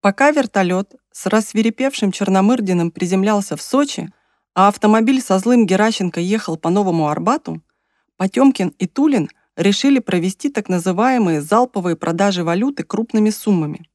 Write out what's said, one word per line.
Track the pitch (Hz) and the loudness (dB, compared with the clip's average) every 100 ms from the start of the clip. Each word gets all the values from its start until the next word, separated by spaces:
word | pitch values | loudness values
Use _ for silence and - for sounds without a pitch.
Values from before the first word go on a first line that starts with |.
Пока | 202 196 277 | 0 2 2
вертолёт | 302 247 202 180 180 202 - _ | 2 -2 0 0 0 -4 -14 _
с | - 190 | -10 -2
рассвирепевшим | 214 214 214 226 226 269 - 202 | -2 0 0 -2 0 -4 -2 -4
Черномырдиным | - 196 190 196 247 196 175 170 | -2 0 2 2 2 0 0 0
приземлялся | - 180 190 196 208 202 143 | -4 -2 0 2 0 -2 -8
в | |
Сочи, | - 262 285 - 170 _ _ _ _ | -2 0 0 -4 -12 _ _ _ _
а | - 196 | 2 2
автомобиль | 202 214 214 226 262 | 4 2 2 2 0
со | - 190 | 0 0
злым | 220 247 202 | 2 2 4
Геращенко | 190 214 220 185 170 | 2 0 0 -4 -4
ехал | 180 214 190 160 | -2 -4 -4 -6
по | 170 | -2
Новому | 190 190 165 151 | 0 2 0 0
Арбату, | 147 175 294 - 165 _ _ _ _ _ _ | -2 0 -2 -4 -12 _ _ _ _ _ _
Потёмкин | 190 - 269 - 180 - | -4 4 2 2 -4 -4
и | 185 | -6
Тулин | - 302 254 147 _ _ - | 0 2 2 -2 _ _ -2
решили | 185 202 277 269 | 0 2 2 2
провести | - 185 180 - 294 | 2 -2 -2 -4 -6
так | 254 208 | -6 -4
называемые | 180 180 180 247 254 185 156 | -2 -2 0 0 2 0 0
залповые | 147 214 247 202 180 165 | 0 0 0 -2 -4 -4
продажи | 175 170 202 185 165 | -4 0 0 0 -2
валюты | 175 254 277 | -2 -2 -4
крупными | - 190 226 214 214 | -6 -6 -2 0 0
суммами. | 208 220 185 151 - - | 0 -2 0 -2 -8 -16